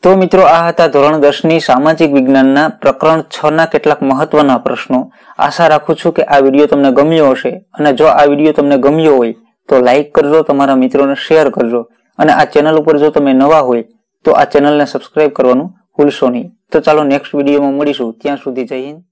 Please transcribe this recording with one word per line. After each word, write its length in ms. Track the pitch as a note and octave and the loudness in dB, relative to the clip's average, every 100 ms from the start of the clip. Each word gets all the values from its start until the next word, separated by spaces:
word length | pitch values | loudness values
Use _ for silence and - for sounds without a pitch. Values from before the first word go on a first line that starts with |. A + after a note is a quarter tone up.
તો 140 | F#3 F#3+ | 2 2
મિત્રો 260 | F#3 F#3 | 2 2
આ 260 | E3+ E3 E3+ | 4 4 0
હતા 200 | E3+ E3 | 0 0
ધોરણ 320 | C#3+ C#3+ D#3 | 2 2 2
દસની 400 | C#3+ C#3+ D#3+ E3 | 0 0 -2 -2
સામાજિક 520 | D#3 C3 D3+ D#3+ D#3+ | 0 0 0 0 0
વિજ્ઞાનના 560 | C#3 C3 C3+ C3+ C#3 D#3 | 0 2 2 2 2 -2
પ્રકરણ 540 | - C#3+ C3 D#3 D#3+ | -2 -2 0 0 -2
છના 440 | D3+ - D3+ D#3 D#3+ | -4 -4 -2 0 -2
કેટલાક 360 | D#3 D3+ D3 | 0 -2 -2
મહત્વના 560 | C#3 C3 D#3 D3+ C#3+ B2 | -2 -2 0 0 2 0
પ્રશ્નો. 520 | C3+ B2 - B2+ - _ _ - | -4 -8 -4 -6 -6 _ _ -4
આશા 300 | C#3+ D3+ E3 | -4 0 0
રાખું 280 | D3+ - D#3 | 0 -2 -4
છું 160 | E3+ | -2
કે 100 | E3 | -2
આ 160 | - C#3+ | 0 2
વીડિયો 280 | C3+ C#3 D3 | 2 2 2
તમને 260 | C#3+ C#3 | 2 0
ગમ્યો 380 | B2+ D3+ E3 C#3+ | 2 0 2 0
હશે 200 | B2+ B2+ - _ | 0 -4 -10 _
અને 200 | - D3 | -4 -2
જો 140 | B2+ D3+ | 2 2
આ 180 | D3+ | 4
વીડિયો 280 | D3 C#3+ D#3 | 2 2 0
તમને 260 | D3+ C#3+ C#3 | 0 0 0
ગમ્યો 380 | C3+ D#3 D#3 C3+ | 0 0 2 2
હોય 180 | A#2 A2 _ _ - | 0 -6 _ _ -2
તો 120 | C3+ | 0
લાઈક 320 | B2 C3+ D3 | 2 0 0
કરજો, 300 | - C#3+ D#3 | -2 2 0
તમારા 320 | D3+ C#3 C#3 | 0 -2 0
મિત્રોને 400 | C3+ B2+ C3+ C#3 | 0 0 0 -2
શેર 360 | C#3 - D#3+ C#3+ | -4 0 2 2
કરજો 400 | - A#2 A#2+ A#2 _ _ - | -2 -4 -4 -8 _ _ -4
અને 140 | D#3 | 0
આ 120 | D3+ | 0
ચેનલ 340 | C#3+ D3+ D3+ D#3 | 0 0 0 0
ઉપર 200 | D3+ D3 | 0 2
જો 120 | D3+ | 2
તમે 220 | D3 C#3 | 0 0
નવા 280 | C3 C#3 D#3 | 2 2 2
હોય 240 | C3 A#2+ A2+ _ _ _ | 2 -4 -6 _ _ _
તો 80 | - | 0
આ 120 | - | 0
ચેનલને 420 | C#3+ D3 C#3+ D3 C#3+ | 2 2 2 0 -2
સબસ્ક્રાઇબ 460 | C3+ - - D3+ | -6 -8 -2 -2
કરવાનું 360 | C#3 B2+ B2+ E3 _ _ - | 0 0 0 -2 _ _ -2
ભૂલશો 340 | C#3+ - C3 | -2 0 -4
નહીં. 220 | B2 - _ _ | -4 -10 _ _
તો 80 | D#3+ | -2
ચાલો 240 | D3+ D3+ | 0 0
નેક્સ્ટ 300 | D3 C#3 - | 0 -4 -4
વીડિયોમાં 380 | D3 C#3 C#3+ C#3+ | -4 -2 0 -2
મળીશું. 460 | C#3 D3 C#3 A#2 A2+ | -4 -4 -4 -8 -8
ત્યાં 200 | D3 C#3 | -8 -8
સુધી 260 | C3+ B2+ | -8 -10
જય 120 | A#2+ C3 | -8 -10
હિન્દ 260 | C3+ D#3 F3+ | -12 -16 _